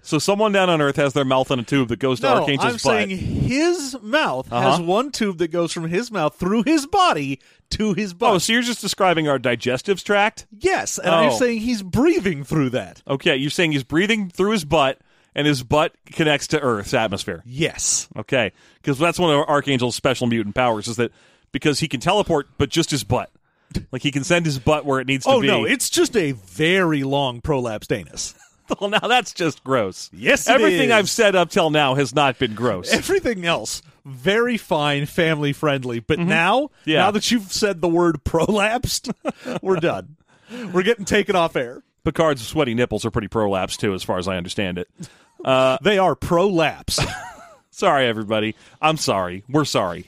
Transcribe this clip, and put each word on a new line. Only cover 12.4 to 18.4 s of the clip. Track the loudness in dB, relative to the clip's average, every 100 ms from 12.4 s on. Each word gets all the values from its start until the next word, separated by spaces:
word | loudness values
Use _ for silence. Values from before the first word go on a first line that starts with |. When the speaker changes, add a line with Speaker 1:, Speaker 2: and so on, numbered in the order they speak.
Speaker 2:
through | -2 0 0
that. | -2 -6 -14 -6
Speaker 1:
Okay, | -2 2 2
you're | 0
saying | 0 0
he's | 0
breathing | 0 0 2 0 -2
through | -2 0
his | 0
butt, | 2 2 2 0 _ _ _ -2
and | 0
his | 0
butt | 0 2 2 _ -14
connects | -2 0 0 0
to | 0
Earth's | 0 -2 0
atmosphere. | 0 0 -4 -6 -10
Speaker 2:
Yes. | -12 -4 -4 -2 -4 -4 -6 -14
Speaker 1:
Okay, | -2 0